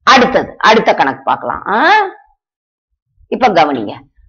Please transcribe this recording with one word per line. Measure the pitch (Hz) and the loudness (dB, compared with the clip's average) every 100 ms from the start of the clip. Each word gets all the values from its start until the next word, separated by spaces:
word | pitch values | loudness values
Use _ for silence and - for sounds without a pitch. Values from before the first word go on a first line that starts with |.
அடுத்தது, | - 254 247 180 - - | 2 2 2 -2 -4 -2
அடுத்த | 208 226 220 | 2 2 2
கணக்கு | - 139 131 | 0 -2 -4
பார்க்கலாம். | - 127 120 - - | -4 -4 -6 -8 -4
ஆ? | 214 320 427 381 - _ _ _ _ _ _ _ _ _ _ _ | -2 2 0 -2 -8 _ _ _ _ _ _ _ _ _ _ _
இப்ப | 226 247 | -2 0
கவனிங்க. | 170 147 131 104 - - _ | 2 0 -2 -8 -12 -20 _